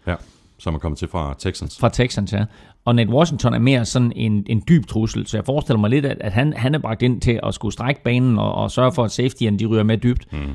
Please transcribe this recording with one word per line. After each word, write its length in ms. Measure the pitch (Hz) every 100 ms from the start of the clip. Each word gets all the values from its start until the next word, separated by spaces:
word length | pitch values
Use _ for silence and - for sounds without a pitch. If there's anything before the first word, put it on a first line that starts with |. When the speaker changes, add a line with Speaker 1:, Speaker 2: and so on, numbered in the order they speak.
| -
Speaker 1:
Ja, 80 | 85 - _ _ _
som 160 | - 78
er 40 |
kommet 180 | 82 73
til 100 | 85
fra 280 | 90 73 67
Texans. 380 | 95 - 78 -
Speaker 2:
Fra 100 | 120
Texans, 440 | - 123 - 95
ja. 120 | 101 107 - - _ -
Og 100 | 120
Nate 140 | 107
Washington 440 | 123 165 139 123
er 60 | 117
mere 260 | 120 131 110
sådan 260 | 131 120 -
en, 280 | 113 104 101
en 140 | 110 -
dyb 160 | 170 -
trussel, 420 | 110 110 110 104
så 100 | 107
jeg 80 | 104
forestiller 340 | 143 - 117
mig 100 | 104
lidt, 160 | 135 139
at, 120 | 107
at 100 | 107
han, 220 | 101 147
han 220 | 120 123 147
er 40 |
bragt 220 | 117 110
ind 200 | 123 117
til 180 | 123 117
at 100 | 104
skulle 200 | 104 107
strække 300 | - 120 147
banen 360 | 120 123 127 110
og, 140 | 104 -
og 160 | 107
sørge 200 | - 127
for, 120 | -
at 80 | 113
safetyerne, 460 | - 123 - 113 101
de 60 | 113
ryger 180 | 110
med 140 | 107 110
dybt. 300 | 120 120 -
Speaker 1:
Mm. 40 | 78 71